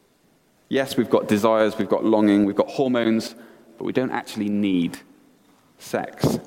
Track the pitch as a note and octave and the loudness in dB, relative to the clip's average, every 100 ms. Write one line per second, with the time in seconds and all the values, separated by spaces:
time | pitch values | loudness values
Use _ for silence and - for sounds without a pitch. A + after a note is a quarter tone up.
0 | _ _ _ _ _ _ _ B2+ C3 - | _ _ _ _ _ _ _ -4 -2 -2
1 | A2 A2+ - G#2 A2+ A2 A2 G2 F#2+ G2+ | 2 0 2 2 2 4 2 0 -2 0
2 | G2+ A2 G#2+ G2+ G2+ G2 - - C3 B2 | 2 4 4 4 2 0 -2 0 0 0
3 | A#2 A2+ G#2+ - - - - - F#2 - | 0 0 -4 -14 -20 -20 -20 -10 -4 -2
4 | - - - A2+ G#2 G#2 G2+ F2+ E2+ - | -2 -6 -8 -6 -4 -2 0 0 -2 -6
5 | - _ _ _ _ _ _ _ - A2+ | -20 _ _ _ _ _ _ _ -8 -6
6 | - - - - | -6 -4 -2 -2